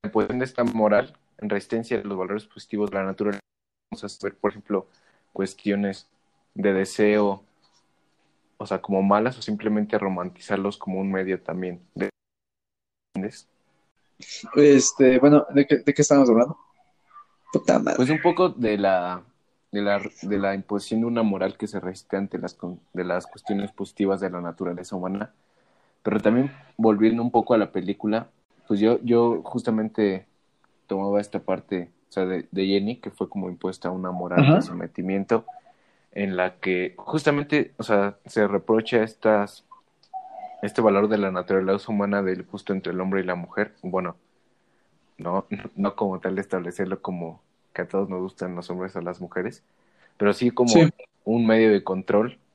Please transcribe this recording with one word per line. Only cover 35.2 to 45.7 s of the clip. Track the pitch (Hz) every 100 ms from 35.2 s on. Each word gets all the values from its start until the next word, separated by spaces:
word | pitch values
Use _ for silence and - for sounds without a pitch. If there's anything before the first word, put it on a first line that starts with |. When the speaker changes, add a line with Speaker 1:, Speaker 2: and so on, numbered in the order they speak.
| 98 113 - - _ _ _ _ _
Speaker 1:
en | 101 98 92
la | 92 -
que | 95 90 90 -
justamente, | - 156 151 143 143 151 - -
o |
sea, | 113 101 101 - -
se | - 101
reprocha | 101 - 113 110 120
estas, | 110 - 110 107 101 - _ - _ _ _ - - - - -
este | 101 -
valor | 110 98 104
de | 107
la | 98
naturaleza | 92 87 95 95 101 -
humana | 104 101 101
del | 95 92 -
justo | 101 -
entre | 95 92
el | 90
hombre | 92 95
y | 90
la | 87
mujer. | 87 - 107 _
Bueno, | 92 92 90 - _ _ _ _ _ _ _ _ _ _
no, | 87 92 - 101 -